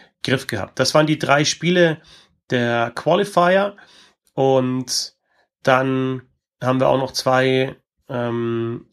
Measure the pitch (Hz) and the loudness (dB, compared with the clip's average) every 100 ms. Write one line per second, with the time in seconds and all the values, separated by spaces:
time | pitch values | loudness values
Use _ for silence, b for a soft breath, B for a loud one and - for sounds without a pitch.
0 | b _ - 131 - 104 95 - 131 156 | b _ -4 -4 -2 -8 -6 -2 2 2
1 | 156 151 147 143 151 - 160 180 170 156 | 2 0 0 2 0 -2 0 2 2 0
2 | b b b _ - 127 120 117 117 - | b b b _ -4 -2 0 0 -2 -2
3 | - 180 202 175 175 190 202 202 b b | 0 0 0 2 4 2 0 -6 b b
4 | b _ _ - 135 131 127 127 123 - | b _ _ -2 2 2 0 -4 -6 -6
5 | - _ _ _ _ _ - 127 135 131 | -8 _ _ _ _ _ 0 2 2 -2
6 | 131 131 - _ _ _ 123 131 127 135 | -4 -6 -12 _ _ _ -2 0 2 2
7 | 131 - 135 127 131 131 135 - _ _ | -2 -4 0 2 2 0 -2 -6 _ _
8 | - 127 120 117 117 117 117 120 - | -12 -8 -6 -4 -4 -4 -6 -8 -14